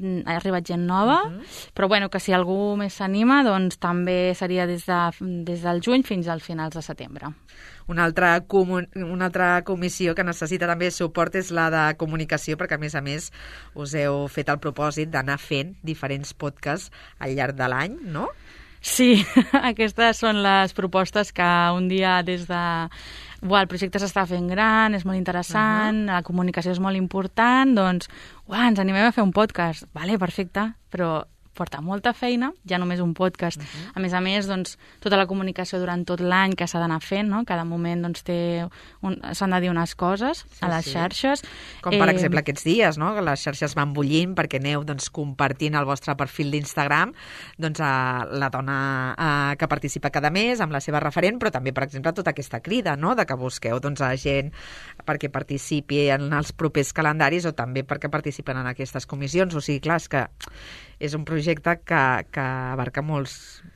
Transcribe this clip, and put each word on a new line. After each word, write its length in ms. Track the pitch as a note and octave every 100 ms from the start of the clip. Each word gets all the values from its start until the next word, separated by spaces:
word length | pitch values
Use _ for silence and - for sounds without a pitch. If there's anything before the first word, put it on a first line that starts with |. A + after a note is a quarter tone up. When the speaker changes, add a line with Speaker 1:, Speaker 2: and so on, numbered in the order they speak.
| F#3+ F3+ -
Speaker 1:
ha 100 | E3
arribat 280 | F#3+ F3+
gent 220 | E3+ E3+ F3
nova, 380 | F#3 A3 D#4+ G#4
Speaker 2:
Mhm. 120 | F3+ C#4+ - -
Speaker 1:
però 140 | - G3
bueno, 200 | G#3 G3
que 120 | F#3+
si 120 | -
algú 440 | F#3 F3 F#3+ G#3 G#3
més 180 | G3+
s'anima, 480 | - F#3+ G3 A3+ C#4+
doncs 360 | B3+ F#3+ F#3 -
també 520 | F3 F3 F3 F3+ F3+ F3+
seria 280 | F#3 F3+
des 220 | F3 F3 F3
de, 240 | F3 E3+ - F#3 F3
des 160 | E3+ F3
del 180 | F3 F3
juny 220 | G3 B3+
fins 240 | B3+ F#3+ E3+
al 120 | E3
finals 340 | - E3 D#3+ E3
de 60 |
setembre. 440 | D#3+ D#3 - C#3+ C#3+ D3 - - - - -
Speaker 2:
Una 160 | E3+
altra 360 | E3+ E3+ F3+ E3+ E3+
comu-, 400 | G3 F#3 F3+ F3
una 300 | F#3+ E3+ F3+ F#3
altra 360 | F3+ F3+ F3+
comissió 500 | F3 F3+ F3+ - F3+
que 80 | E3
necessita 420 | F3+ E3+ D#3 F3+ F3
també 220 | E3+ F3+
suport 420 | - E3+ F3 E3
és 160 | F#3+ F#3
la 180 | E3+ E3
de 260 | D#3+ D#3 D#3
comunicació, 600 | D#3+ D#3+ D#3 D3+ - D3+
perquè 180 | F3
a 40 | D3+
més 160 | D3+
a 60 | D3
més 320 | C#3 D3 - - - - -
us 180 | - C#3+
heu 340 | D3+ C#3+ C#3+ C#3+
fet 200 | - C#3+
el 100 | D3
propòsit 500 | D3+ C#3 D3 D3 D#3
d'anar 280 | D3+ C3+ C#3
fent 360 | - C#3+ D#3+ F#3+
diferents 500 | D#3+ D3+ C3+ C#3 C#3+
podcasts 600 | - D3 - D3 D3 - - - -
al 160 | C3+
llarg 220 | C3+ C3 C#3
de 120 | B2+
l'any, 300 | B2+ E3+ D#4
no? 260 | A#3 D3+ C4 - - - - -
Speaker 1:
Sí, 440 | - - B3+ G#3+ F#3
<laughs> 180 | - G#3
aquestes 640 | C4+ B3+ A3 A3 G#3+ A#3 A3
són 260 | A3+ G#3
les 280 | G3 G3 F#3+
propostes 580 | - F#3 F#3+ F#3 G#3 G3+
que 100 | - F3 F3 F3
un 140 | F3+ F3+
dia 340 | F#3+ F#3+ F3+
des 240 | F3 F3+ F3
de: 420 | F3 F3 E3 E3 - - - - -
«Buah, 200 | F#3 G3+
el 60 | F#3
projecte 300 | F3+ F#3+ G3
s'està 260 | G3+ G3+ F3
fent 220 | F3+ F3
gran, 460 | F#3 A3 A3 A3
és 100 | G#3
molt 140 | F3+ F#3+
interessant, 760 | F#3 F3 F3 G#3+ G#3+ G#3+ G#3+ G#3+
Speaker 2:
Mhm. 20 | G#3
Speaker 1:
la 160 | F3+
comunicació 500 | E3 F3+ F3+ F3+ F3+
és 80 | F3+
molt 160 | F#3+ F#3+
important», 800 | F#3 F#3+ F#3 - A#3 B3+ C4+ A3+
doncs, 320 | F#3+ F3+ - - - - -
«Uah, 200 | G3 A#3+
ens 100 | G3+
animem 280 | F#3+ F#3+ A#3
a 60 |
fer 100 | A#3+
un 80 | G3
podcast». 520 | G#3 G#3+ - E3+ D#3 -
Vale, 260 | D3+ E3+ G#3+
perfecte, 540 | F3+ - F3+ G3 A3 A3+ _
però 340 | F3+ E3+ D#3 - _ - -
porta 240 | F3 C#3+
molta 320 | E3 G3+ A#3+
feina, 380 | A#3 B3 A#3+ B3+ F#4 F#3
ja 80 | F3+
només 240 | F3+ F3+
un 140 | F3
podcast. 420 | D#3+ F#3 - E3+ D#3
Speaker 2:
Mhm. 340 | D3 D3 F#3
Speaker 1:
A 60 | -
més 120 | F#3
a 80 | F3+
més, 260 | F#3 G3+ G3
doncs, 300 | F#3+ F3+ - - -
tota 160 | G#3 G3+
la 80 | F#3
comunicació 520 | G3 F#3+ F#3 F3+ F#3
durant 260 | F3+ F3
tot 160 | F3 F3
l'any 320 | F3+ F#3 F#3+
que 120 | F#3 F3
s'ha 100 | F3
d'anar 220 | E3+ D#3+
fent, 300 | - G3 G#3+
no? 160 | G3+ A#3+
Cada 180 | F3
moment, 380 | E3 E3+ E3+ F3
doncs, 200 | F3 E3
té 440 | - E3+ E3+ E3+ E3+ - - -
un, 160 | G3 F#3+ -
s'han 180 | - F#3+
de 80 | F3+
dir 80 | F3+
unes 240 | E3+ E3+
coses 500 | - F3+ G3 B3 E4+ -
Speaker 2:
Sí, 80 | -
Speaker 1:
a 80 | F3+
les 160 | E3
Speaker 2:
sí. 60 | E3
Speaker 1:
xarxes. 480 | E3+ F3 - C4+ C#4+ - - - -
Speaker 2:
Com, 120 | F3 G#3
per 120 | E3
Speaker 1:
Eh, 20 |
Speaker 2:
exemple, 280 | F3 D#3+ D3+
aquests 220 | D3 C#3+
dies, 360 | D#3+ A3 G3 D3+
no? 160 | E3
Que 80 | G#3
les 180 | E3+ C#3
xarxes 320 | - - D3
van 200 | D3+ C#3+
bullint 400 | C#3+ C#3+ D#3 F3+ F#3
perquè 200 | D#3 C3+
aneu, 240 | C3+ D3
doncs, 240 | D3 C#3 -
compartint 680 | - C#3+ C3 C#3 C3 D3+
el 120 | D3+ C#3
vostre 280 | C#3 -
perfil 360 | C#3 C#3 - D3
d'Instagram, 640 | D3 C#3+ - C#3+ D3 G3+ - - - - -
doncs, 240 | D#3+ D#3
a 460 | D3 C3 B2+ B2+ F2+
la 200 | C#3 C#3
dona, 640 | C3 C3+ C#3 C#3 C3+ C3 -
eh, 380 | D#3+ C#3+ C#3 C#3+
que 100 | D#3
participa 440 | D3 D3 D#3 C#3+
cada 180 | D3+ D3
mes 300 | F3+ A#3 A#3+
amb 120 | E3
la 80 | C#3+
seva 180 | D3 D3
referent, 380 | D3 E3+ F3+ A#3+
però 100 | A3
també, 220 | B2+ C3
per 120 | C3+
exemple, 280 | C3+ C3+ D#3+
tota 200 | E3+ F3
aquesta 280 | C#3+ C3+ A#2
crida, 360 | - A#3+ F#3+ C#3+
no? 160 | E3+
De 100 | A#3+
que 80 | E3+
busqueu, 460 | C3 B2+ - A2+ A#2+
doncs, 220 | C#3+ C#3+
a 120 | C3+ B2+
gent 340 | D3 C#3 C#3+ - - - - - -
perquè 240 | C#3+ C#3+
participi 800 | C3 - C#3 - D3+ - C#3+ C#3+
en 240 | C3+ C#3+
els 180 | D3 C#3+
propers 400 | - D#3+ D3+ C3+
calendaris 540 | - D#3 D3+ C#3+ E3+ E3+
o 80 |
també 280 | C#3 A#2+ C3
perquè 280 | C3+ D3 C#3+
participen 480 | D3+ D3 - - C3
en 80 | B2
aquestes 400 | B2+ C3+ C3+ -
comissions. 480 | C#3 C#3 E3+ F#3
O 60 | D#3
sigui, 180 | - C#3
clar, 160 | D3+ E3
és 120 | -
que... 160 | C#3+ - - - - - - - -
És 140 | D3
un 140 | D#3 D3+
projecte 560 | D#3+ D3+ D#3 E3 E3+
que, 420 | - E3 C3 B2 -
que 80 | -
abarca 600 | C3 C3 B2+ C3 B2 C#3
molts, 600 | D3+ D3+ C3+ - - - -